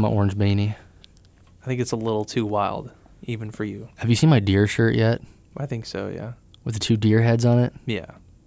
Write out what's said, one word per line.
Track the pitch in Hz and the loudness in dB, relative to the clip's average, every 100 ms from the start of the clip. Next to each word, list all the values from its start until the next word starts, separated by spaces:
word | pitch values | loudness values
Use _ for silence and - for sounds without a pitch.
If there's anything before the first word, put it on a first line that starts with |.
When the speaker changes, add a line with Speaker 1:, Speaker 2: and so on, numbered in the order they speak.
| 107 | 0
Speaker 1:
don't, | |
Speaker 2:
orange | 107 101 95 | 2 0 2
beanie. | 101 101 104 107 - _ - _ - _ _ - | 2 2 0 -4 -14 _ -20 _ -20 _ _ -14
Speaker 1:
I | - | -6
think | 123 | -4
it's | 123 | -4
a | 117 | -4
little | 113 107 | -2 -4
too | 107 - 110 | -4 -4 -2
wild, | 104 98 104 113 - - - | -2 -2 -4 -10 -18 -20 -16
even | - 113 110 | -10 -10 -10
for | - 107 | -8 -8
you. | 101 110 - | -10 -14 -6
Speaker 2:
Have | 113 | 0
you | 117 | 4
seen | 156 | 6
my | 139 | 6
deer | 101 95 104 | 6 4 4
shirt | - 113 110 | 2 2 2
yet? | 110 117 - - _ - | 2 0 -6 -20 _ -12
Speaker 1:
I | 143 | -8
think | 120 110 | -8 -8
so, | - 98 | -8 -8
yeah. | 90 107 120 _ - | -8 -12 -16 _ -12
Speaker 2:
With | - 107 | -8 -4
the | |
two | - 113 | -2 0
deer | 107 110 | 4 4
heads | 113 117 | 4 2
on | 120 120 | 4 4
it? | 123 - - | 2 -4 -8
Speaker 1:
Yeah. | 104 - - - - | -8 -8 -18 -20 -20